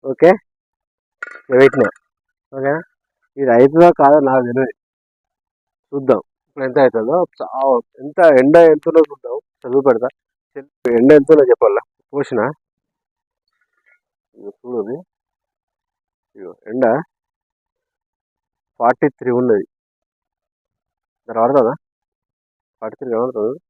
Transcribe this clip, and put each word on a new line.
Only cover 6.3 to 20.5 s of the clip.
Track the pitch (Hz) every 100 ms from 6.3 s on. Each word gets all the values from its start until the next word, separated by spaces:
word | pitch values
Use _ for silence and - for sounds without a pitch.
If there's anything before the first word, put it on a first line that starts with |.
| _ _
ఇప్పుడు | - 131
ఎంత | 143
అవుతుందో. | 131 117 113 170 170 _
చా-, | 90 131 135 123 - _
ఎంత | 139 170 170 131
ఎండ | 135 165 165
ఎంత | 151 165
ఉందో | 160 151
చూద్దాం, | 143 120 135 _ _
చదువు | 127 135 135
పెడతా. | 113 123 _ _ _ _ 143 139 _ 123 120
ఎండ | 131 151
ఎంత | 139
ఉందో | 151 127
చెప్పాలా? | 117 113 104 _ _ _
పోసిన, | 143 143 120 120 156 _ _ _ _ _ _ _ _ _ _ _ _ _ _ _ _ _ 104
ఇగో | 101 _
చూడు | 123 120
అది, | 101 143 185 _ _ _ _ _ _ _ _ _ _ _ _ -
ఇగో | 90 - -
ఎండ | 123 120 127 175 _ _ _ _ _ _ _ _ _ _ _ _ _ _ _ _ _
ఫార్టీ | 120 127 147 _
త్రీ | 127 123
ఉన్నది, | 127 104 - _ _ _ _ _ _ _ _